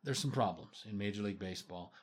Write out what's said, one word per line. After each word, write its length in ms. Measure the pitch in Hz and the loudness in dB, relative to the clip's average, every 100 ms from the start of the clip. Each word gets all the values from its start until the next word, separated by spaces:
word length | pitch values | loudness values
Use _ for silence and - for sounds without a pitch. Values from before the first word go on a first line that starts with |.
There's 160 | 143 135 | 0 0
some 140 | 143 | 2
problems 520 | 123 107 87 - - 110 | 4 4 2 -10 -14 -4
in 100 | 104 | 0
Major 240 | 101 101 | 0 2
League 160 | 104 98 | -2 0
Baseball. 560 | 95 90 - 90 85 - | -4 -4 -6 -10 -10 -14